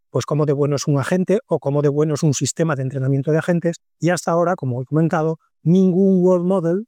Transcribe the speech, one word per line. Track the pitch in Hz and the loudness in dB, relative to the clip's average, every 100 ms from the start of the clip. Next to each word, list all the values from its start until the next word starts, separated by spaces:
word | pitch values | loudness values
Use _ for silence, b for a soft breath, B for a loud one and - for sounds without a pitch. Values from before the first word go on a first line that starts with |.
| _ | _
pues, | 226 - | -6 -2
cómo | 151 151 | -2 0
de | |
bueno | 139 143 139 | 0 0 -2
es | - | 0
un | 139 | -2
agente | - 185 185 202 - | 0 -2 0 -2 -2
o | 165 | -4
cómo | 139 143 | -2 -2
de | 147 | -2
bueno | 143 160 | 0 0
es | 147 | 0
un | 156 | 0
sistema | - 139 - 165 | 0 -4 -2 -2
de | 135 | -2
entrenamiento | 131 135 131 139 156 | -4 -4 -2 -2 0
de | 156 | -2
agentes, | 185 170 170 - _ - | 0 0 -2 -6 _ -4
y | 165 | -2
hasta | 180 190 | -2 0
ahora, | 170 170 185 | 0 0 -2
como | 131 123 | -4 -6
he | 127 | -2
comentado, | 151 160 165 160 160 _ _ | 0 0 0 -2 -6 _ _
ningún | 156 190 185 175 196 185 | 2 4 4 4 4 4
world | 180 180 | 4 2
model, | 180 190 165 190 | 2 0 0 -2